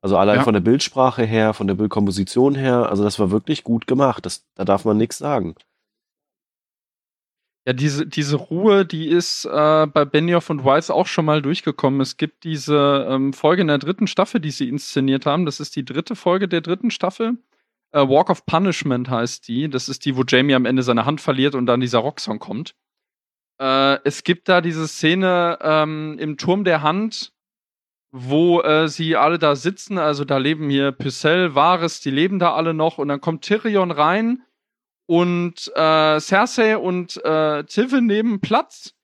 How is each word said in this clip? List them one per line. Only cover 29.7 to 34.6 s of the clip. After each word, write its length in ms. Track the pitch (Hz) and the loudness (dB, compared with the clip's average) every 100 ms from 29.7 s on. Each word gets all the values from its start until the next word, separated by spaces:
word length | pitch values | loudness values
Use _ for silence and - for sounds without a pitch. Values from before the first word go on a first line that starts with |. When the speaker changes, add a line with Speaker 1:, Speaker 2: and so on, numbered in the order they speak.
| 196 - 190 | -6 -8 -2
Speaker 2:
Also 260 | 151 143 | -2 -2
da 140 | 139 139 | -2 0
leben 320 | 131 156 151 | 0 -2 -2
hier 220 | 139 139 | 0 0
Pycelle, 640 | 131 139 - 156 175 180 | -2 -8 -2 0 2 2
Varys, 460 | 139 156 180 165 - | 2 4 2 -2 -4
die 100 | 143 | -4
leben 280 | 135 180 196 | 0 0 2
da 160 | 175 | 0
alle 180 | 143 165 | 0 -2
noch. 240 | 160 160 - | 0 -2 -2
Und 120 | 147 | -4
dann 120 | 143 | -2
kommt 220 | 165 160 | -4 -6
Tyrion 460 | - 214 226 202 180 | -2 -2 0 0 0
rein 520 | 147 151 190 226 247 _ _ | 2 2 2 0 -4 _ _